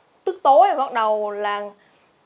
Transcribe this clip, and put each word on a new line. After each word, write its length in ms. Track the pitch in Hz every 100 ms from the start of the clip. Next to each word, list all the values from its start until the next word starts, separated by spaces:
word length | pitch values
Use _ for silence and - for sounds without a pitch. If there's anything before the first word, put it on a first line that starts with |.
| _ _
tức 160 | - 370
tối 260 | 285 277 392
và 60 | 294
bắt 160 | 262
đầu 380 | 240 220 214 208
là 320 | 202 208 208 208 202 _ _ _ _